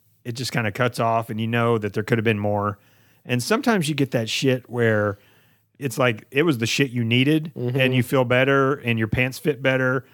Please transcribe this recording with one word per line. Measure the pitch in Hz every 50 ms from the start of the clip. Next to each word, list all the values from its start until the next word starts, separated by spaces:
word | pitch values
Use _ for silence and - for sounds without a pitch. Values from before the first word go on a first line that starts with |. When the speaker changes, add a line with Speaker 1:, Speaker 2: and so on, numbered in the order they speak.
| _ _ _ _ -
Speaker 1:
it | 123 117
just | 120 131 -
kinda | - 135 117 107 98
cuts | - 123 120 - -
off | 120 113 113 113 113 -
and | 117 107
you | 113
know | 113 117 120 117 117 117 110
that | 104 104 98
there | 110 104
could | - 120 113
have | 107
been | 117 110 101
more. | 104 104 104 104 101 104 101 - _ _ _ _ _ _ _ _ -
And | - 123 123 123
sometimes | - 208 226 - 247 226 202 160 139
you | 156
get | 139 139 127
that | - 127 113 107
shit | - - - 135 127 127 - -
where | 117 123 117 113 110 107 104 104 101 - _ _ _ _ _ _ _ _ _ _ _ -
it's | 139 139 -
like, | 143 131 123 117 104 - -
it | - 139 156
was | 180 147 113
the | 117
shit | 110 - - 143 131
you | 117 123 117
needed | 113 117 123 131 143 156 160 156 170 -
Speaker 2:
Mm-hmm. | - 123 120 123 139
Speaker 1:
and | 131 127 127
you | 127 120
feel | - 143 135 127
better | 117 123 123 131 135 139 139 135 135 143
and | - - 120 117 113
your | 110 107
pants | - 127 127 131 127 -
fit | - 151 143 123 135
better | 135 131 131 131 127 127 135 - _